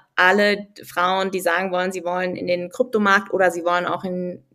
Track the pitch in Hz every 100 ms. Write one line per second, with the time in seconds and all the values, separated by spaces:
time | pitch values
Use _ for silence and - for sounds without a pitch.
0 | _ - 185 202 208 208 - - - 175
1 | 180 190 190 190 170 170 190 180 185 185
2 | 170 180 180 180 180 175 175 - 247 214
3 | 202 196 208 190 180 170 170 175 180 175
4 | 190 180 180 180 _